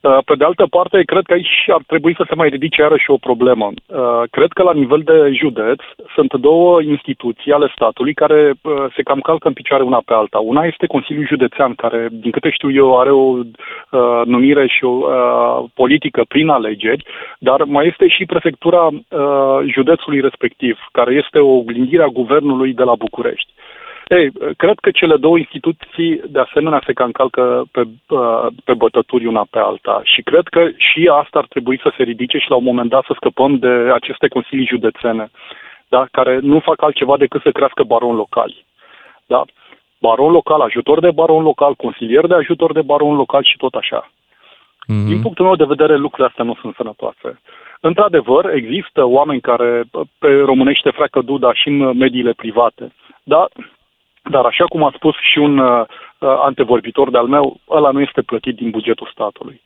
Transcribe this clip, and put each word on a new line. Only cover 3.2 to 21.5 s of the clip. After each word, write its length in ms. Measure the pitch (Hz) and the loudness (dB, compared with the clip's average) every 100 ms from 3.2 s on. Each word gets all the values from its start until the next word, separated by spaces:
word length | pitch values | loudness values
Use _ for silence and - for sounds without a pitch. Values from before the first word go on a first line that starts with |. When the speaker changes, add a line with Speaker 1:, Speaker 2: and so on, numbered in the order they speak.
| - 120 123 120 104 104 _ | 0 0 2 2 -2 -8 _
Speaker 1:
Uh, 360 | 160 123 117 117 | -4 -2 -2 -2
cred 200 | - 160 | 0 -2
că 120 | - | 2
la 100 | 185 | 0
nivel 280 | 156 131 151 | 2 2 0
de 300 | 156 160 147 | 4 4 4
județ 460 | 135 151 117 110 123 - - - - | 2 -4 -2 -4 -4 -8 -20 -8 -2
sunt 180 | 135 | 0
două 480 | 135 131 165 175 175 | 2 2 4 6 4
instituții 720 | 151 143 - 135 120 110 - | 2 -4 -4 -8 -6 -8 -2
ale 200 | 143 143 - | 0 0 0
statului 380 | 117 - 131 | -2 -2 -6
care, 400 | 147 151 151 147 139 | 0 2 4 4 0
uh, 240 | 156 143 135 - | -6 -4 -6 -6
se 60 | |
cam 160 | 135 139 | -4 -4
calcă 280 | - 160 - | -2 -2 -2
în 60 | |
picioare 300 | 131 127 139 | -4 -2 0
una 180 | 127 123 - | 2 0 0
pe 80 | |
alta. 260 | 117 107 107 | 0 0 -2
Una 240 | 110 135 170 | -2 0 -2
este 220 | - - | -4 -4
Consiliul 400 | 139 - 151 143 | -4 -4 -8 -4
Județean, 460 | 147 127 - 135 120 | 0 -2 0 -2 -2
care, 320 | 117 117 117 | -4 -4 -6
din 200 | 113 113 | -6 -6
câte 180 | - 160 | -4 -4
știu 220 | - 143 | -4 -2
eu, 280 | 139 135 127 | 2 4 4
are 120 | 131 | 4
o, 100 | 139 | 4
uh, 1000 | 135 123 117 113 - - - 135 120 120 120 | 2 0 -6 -14 -20 -20 -4 0 0 0 0
numire 420 | 123 131 143 135 | 2 4 4 2
și 160 | - | 0
o, 60 | 127 | -2
uh, 720 | 123 143 131 123 120 120 123 120 | -2 -2 0 0 0 0 -2 -6
politică 500 | - 127 151 151 - 113 | -2 0 2 0 -2 -2
prin 220 | 143 156 | 0 0
alegeri, 560 | 139 110 104 110 135 - - - - | 0 -2 -6 -4 -4 -8 -18 -20 -6
dar 240 | 120 135 | 0 0
mai 240 | 147 143 160 | 0 0 0
este 200 | 170 185 | 2 2
și 180 | - 180 | 2 -2
prefectura, 600 | 175 170 139 170 175 165 | -2 -4 -4 0 2 2
uh, 680 | 147 - 165 143 139 135 135 143 | -2 -8 -4 0 0 2 0 0
județului 460 | 135 135 165 - 143 | -2 2 0 0 -2
respectiv, 600 | 135 - 120 _ 127 110 - | -2 -2 -8 _ -4 -4 -6
care 220 | - 120 | -2 2
este 260 | 135 139 156 | 0 0 2
o 180 | 143 | 4